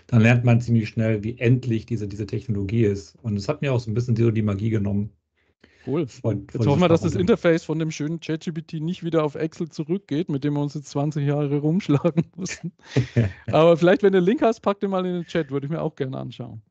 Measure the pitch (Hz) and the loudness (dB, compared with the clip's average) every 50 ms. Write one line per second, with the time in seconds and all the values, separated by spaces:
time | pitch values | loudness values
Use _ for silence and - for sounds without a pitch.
0 | _ - 123 113 107 117 120 120 120 120 117 113 - 117 117 113 107 - - 113 | _ 2 4 6 6 6 6 4 4 4 4 2 2 2 0 0 0 -2 -2 -2
1 | 113 110 110 104 104 107 117 - 127 117 131 127 127 120 110 110 - - 120 101 | 0 0 0 -2 -4 -6 -6 0 2 2 2 2 0 -2 -4 -4 -4 -4 -6 -6
2 | 107 98 101 104 107 - - 104 - - 101 101 95 95 113 117 110 101 98 98 | -6 -8 -8 -8 -8 -6 -8 -8 -6 -4 -4 -4 -4 -2 0 2 2 2 0 -2
3 | - - _ _ - 113 101 101 98 - 139 - 147 139 127 120 - 113 107 120 | -6 -14 _ _ -6 -4 -4 -4 -2 -4 -4 -2 -2 -2 -2 -2 -2 -2 -4 -2
4 | 123 127 117 117 113 117 107 110 107 104 98 98 110 113 110 104 98 101 101 101 | -2 0 0 2 2 2 2 0 0 -2 -2 -2 -2 -2 -2 -2 -2 -2 -2 -2
5 | 104 113 - _ _ _ _ _ _ _ _ _ _ _ _ _ - 127 135 170 | -4 -6 -10 _ _ _ _ _ _ _ _ _ _ _ _ _ -8 -6 -4 -4
6 | 151 120 - - - 117 104 101 - - - 117 113 143 143 156 180 165 165 - | -4 -6 -8 -6 -4 -4 -4 -4 -6 -8 -4 0 2 2 4 4 4 4 4 4
7 | - 165 - - 175 208 226 - - 170 165 165 - - 156 160 160 160 - - | 2 0 -2 0 2 2 2 2 4 2 2 2 0 -4 -4 -4 -4 -4 -4 -6
8 | 147 156 165 160 - - 160 160 - 175 151 165 156 - 165 156 151 170 185 - | -6 -6 -6 -8 -6 -6 -8 -6 -6 -8 -8 -8 -10 -10 -8 -6 -6 -6 -6 -6
9 | - 165 160 160 156 147 - - 156 160 - - 170 147 - - 151 151 180 202 | -4 -2 0 0 0 0 -2 -4 -6 -6 -6 -6 -10 -8 -8 -8 -6 -4 -4 -6
10 | - - 131 151 185 - 147 131 143 147 147 143 147 147 - 151 139 - - 143 | -4 -4 -4 -4 -2 -2 -4 -2 -2 -2 -2 -2 -2 -4 -6 -8 -10 -6 -4 -2
11 | 143 156 - 151 139 143 143 147 147 139 143 143 143 151 165 202 - - 139 139 | -2 -2 -2 -2 0 0 0 0 0 0 0 0 0 0 0 0 2 2 2 2
12 | - 170 151 165 143 - _ 175 185 - - - - 175 - _ _ - - 127 | 2 2 0 0 -2 -2 _ -12 -12 -10 -10 -10 -12 -12 -14 _ _ -4 -2 -2
13 | - - - 120 110 95 - - - 113 - 151 160 170 170 147 170 175 202 - | 0 0 2 0 0 0 -2 -8 -6 0 4 6 6 6 6 6 6 4 4 4
14 | 202 196 190 190 175 190 247 311 294 226 226 - - 208 196 - 208 196 190 185 | 4 4 4 4 4 2 2 2 2 0 0 0 -2 -4 -2 -2 -2 -4 -2 -2
15 | 185 180 180 175 165 - - 170 151 131 135 143 139 143 165 156 151 156 - - | -2 -2 -4 -6 -6 -4 -4 -4 -4 -4 -4 -6 -4 -4 -4 -4 -6 -6 -6 -6
16 | 139 131 131 131 135 127 120 - 120 120 - 110 - _ | -8 -6 -8 -10 -10 -10 -12 -14 -14 -14 -16 -18 -20 _